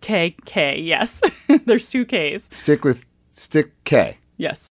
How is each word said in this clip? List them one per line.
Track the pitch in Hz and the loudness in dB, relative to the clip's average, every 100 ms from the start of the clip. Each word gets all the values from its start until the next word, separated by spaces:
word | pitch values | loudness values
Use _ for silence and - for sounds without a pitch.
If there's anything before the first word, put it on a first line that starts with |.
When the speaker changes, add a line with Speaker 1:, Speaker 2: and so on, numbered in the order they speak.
Speaker 1:
K | - 214 170 - - | -4 -2 -2 -6 -8
K, | - 143 147 | -2 -2 -2
yes. | 160 160 - - 349 - - | -2 -2 -2 0 -2 -2 2
<laughs> | 285 | 2
There's | - 220 - | 4 0 0
two | 262 | -4
Ks. | 247 220 151 160 - - | -2 -2 -2 -6 -12 -8
Speaker 2:
Stick | - 147 | 0 2
with, | 147 123 - _ _ | 2 -2 -4 _ _
stick | - - 156 151 _ | -20 -2 -2 -2 _
K. | - 139 85 - _ _ | 2 2 2 -4 _ _
Speaker 1:
Yes. | 165 - - | -8 -8 -14